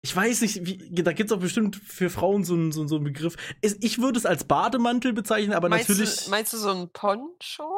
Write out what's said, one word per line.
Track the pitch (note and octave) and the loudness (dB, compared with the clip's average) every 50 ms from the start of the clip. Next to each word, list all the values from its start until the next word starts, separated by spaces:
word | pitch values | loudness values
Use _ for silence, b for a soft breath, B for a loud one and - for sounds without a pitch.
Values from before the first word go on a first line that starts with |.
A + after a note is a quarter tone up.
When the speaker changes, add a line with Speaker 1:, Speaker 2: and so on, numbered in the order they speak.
Speaker 1:
Ich | - - - | -8 -4 0
weiß | F3+ G3 A#3 B3 - | 0 2 2 2 2
nicht, | A#3 G3 - G3 F3 | 2 0 0 -2 -6
wie, | F3 F#3+ - - - F3 E3+ E3+ | -6 -8 -8 -10 -4 -2 2 2
da | F3 | 2
gibt's | D#3+ - A3 G#3 A3+ | 2 0 0 0 0
auch | F#3+ | 0
bestimmt | F3+ F3+ - A#3 A3 G3+ - | 0 -2 0 2 2 2 0
für | - - - - - F#3 F3 | -4 -14 -18 -4 -2 -2 -2
Frauen | F3+ G#2 E3+ F#3 G3+ G#3 F#3+ | 0 2 2 2 4 2 2
so | E3 F3 | 2 2
einen, | E3+ E3 D#3+ | 2 2 0
so, | D3 D#3 D#3 D3 | 0 -2 -2 0
so | D#3 | 0
einen | D3+ D3 | 0 0
Begriff. | D3 C#3 C#3+ D#3 E3 - B B B B B | -2 -4 -2 -4 -4 -4 B B B B B
Es, | - G#3+ G3+ G3 | 0 0 0 2
ich | G3 A3+ - A#3+ | -2 -2 0 2
würde | A#3 C4+ B3+ A#3 | 0 2 2 2
es | - | 2
als | - F3 C#3+ - | 2 0 0 2
Bademantel | - D3 C#3+ F#3 A#3 A3+ C4 A#3 A#3+ A#3+ B3+ A3+ C4 | 2 2 2 2 2 2 2 2 2 2 2 0 0
bezeichnen, | A#3 A3 G#3 - A3+ G#3+ G#3+ G3+ G#3 | -2 -2 0 0 0 0 2 2 0
aber | F3+ E3+ F3 | 2 2 2
Speaker 2:
Meinst | - G#3+ A#3+ A3 | 2 2 2 2
du, | G#3 | 2
Speaker 1:
natürlich | F#3+ A3 G#3+ G#3 - - F#3+ | 2 2 0 -2 -4 -4 -2
Speaker 2:
meinst | G3 G#3 A3 - - | -2 -2 -2 -2 -4
du | A3+ | -2
so | G#3+ G#3 | -2 -2
ein | G3 F#3 F3+ E3+ _ | -2 -2 -4 -8 _
Poncho? | - - G3+ G3 A3 C4 E4 F4+ _ - - - - D4+ D#4 F#4 | -2 0 0 0 0 -4 -12 -14 _ -14 -12 -10 -10 -8 -4 -4